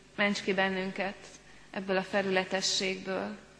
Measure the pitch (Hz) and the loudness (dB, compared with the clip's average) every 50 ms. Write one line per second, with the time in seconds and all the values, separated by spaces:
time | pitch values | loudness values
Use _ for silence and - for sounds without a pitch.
0 | - - - - 208 202 202 - - - 190 190 190 190 190 185 185 190 185 - | -20 -16 0 2 2 2 2 2 0 0 2 4 4 2 2 0 -2 -2 -2 -2
1 | 185 190 202 - - - - - - - - - - - - 202 190 196 190 190 | -2 -4 -4 -6 -14 -18 -20 -20 -20 -20 -20 -20 -20 -10 -8 -8 -2 0 0 0
2 | 190 - - 202 196 196 190 185 185 180 190 190 190 - - - 202 190 190 190 | 0 2 0 2 2 4 2 2 2 2 0 0 2 2 2 2 0 0 -2 -2
3 | 190 185 190 185 196 208 214 208 - - - | -4 -4 -4 -2 -4 -4 -8 -10 -14 -20 -20